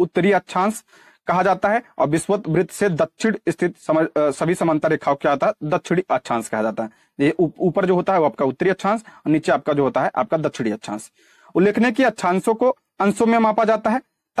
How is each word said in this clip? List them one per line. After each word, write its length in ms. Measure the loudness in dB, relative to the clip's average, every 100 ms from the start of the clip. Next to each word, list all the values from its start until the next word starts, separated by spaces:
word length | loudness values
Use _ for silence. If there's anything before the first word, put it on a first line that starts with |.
उत्तरी 320 | -2 0 2
अक्षांश 520 | 2 0 -2 -2 -4 -12 _ _ _ -4
कहा 160 | 0
जाता 260 | 2 2 0
है, 140 | 0 -4 -2
और 100 | 0
विषुवत 340 | 0 0 -2 0
वृत्त 220 | -2 -2
से 180 | -2 -2
दक्षिण 480 | 0 -2 0 -2 -2 -4
स्थित 300 | -2 -4 -4
सम-, 380 | 0 0 2 0
अ, 140 | 0
सभी 240 | 0 -2
समांतर 360 | 0 0 0 0
रेखाओं 260 | 0 0 0
को 40 |
क्या 120 | 0
होता 140 | 0 0
है, 60 | -2
दक्षिणी 400 | -4 -4 -2 -2 0
अक्षांश 380 | -4 -2 -6 -4
कहा 140 | -4
जाता 200 | -2 -4
है। 80 | -8 -12 _ -2
ये 140 | 0 0
ऊप-, 200 | -2 0
ऊपर 280 | -2 0 0
जो 80 |
होता 180 | 0 0
है 80 | 0
वो 60 | 0
आपका 180 | 0
उत्तरी 260 | -4 0 -2
अक्षांश, 340 | 0 -2 -4 -6 -10 -2
और 60 |
नीचे 200 | 0 2
आपका 200 | 0 0
जो 100 | 0
होता 200 | 0 0
है 80 | -2
आपका 220 | -2 -2 -2
दक्षिणी 340 | -2 -4 -6
अक्षांश। 400 | -6 -8 -12 -12 _ _ _ _
उल्लेखनीय 360 | 2 2 4 0
कि 120 | 2
अक्षांशों 520 | 0 0 -2 0 0
को 220 | 0 0 0 _ -2
अंशों 260 | -2 2 2
में 120 | 4
मापा 260 | 2 2
जाता 260 | 2 0 0
है, 120 | -2 -4 _ _ -4